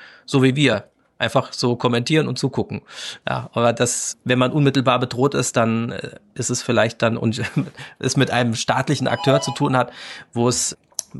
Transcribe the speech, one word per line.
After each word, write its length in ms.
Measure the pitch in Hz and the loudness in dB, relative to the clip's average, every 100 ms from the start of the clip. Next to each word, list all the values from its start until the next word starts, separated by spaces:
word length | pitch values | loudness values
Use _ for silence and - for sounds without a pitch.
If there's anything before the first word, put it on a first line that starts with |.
| - - - | -20 -20 -2
So 180 | 139 | 4
wie 140 | 131 131 | 4 4
wir. 320 | 139 107 - _ _ - | 2 2 -4 _ _ -4
Einfach 300 | 117 135 - | 0 0 -2
so 240 | - 123 123 | -2 -2 0
kommentieren 540 | 127 120 123 156 - | 0 0 2 0 0
und 100 | 127 | -2
zugucken. 420 | 135 - 101 104 - - - - - | -2 -2 -4 -6 -12 -14 -14 -10 -6
Ja, 220 | - 120 | -6 -4
aber 220 | 117 117 | 0 2
das, 440 | 117 123 - - - | 2 0 -2 -6 -8
wenn 160 | 123 127 | 0 2
man 140 | 127 | 2
unmittelbar 460 | 156 139 139 127 123 | 4 2 4 2 2
bedroht 340 | 123 117 139 | 0 0 0
ist, 240 | 139 131 120 | 0 -2 2
dann, 340 | 113 113 120 | 2 0 -2
äh, 200 | - - - _ | -6 -12 -14 _
ist 160 | - 123 | -8 -4
es 120 | 123 | -4
vielleicht 400 | - 113 113 - | 0 2 2 2
dann, 160 | 117 120 | 0 0
und 240 | 117 107 110 - - | -2 -2 -2 -2 -4
<laughs> 280 | - - - | -8 -18 -6
es 160 | 123 139 | -2 0
mit 160 | 131 | 2
einem 240 | 120 120 110 | 2 0 -2
staatlichen 500 | - 117 131 135 127 | -2 -2 0 -2 0
Akteur 360 | 117 - - | 0 2 2
zu 100 | - | 0
tun 240 | - 143 131 | -2 0 2
hat, 160 | 120 - - - - | 0 -6 -18 -18 -8
wo 160 | 117 120 | 0 0
es, 300 | 120 - - _ - - | 2 -4 -8 _ -12 -12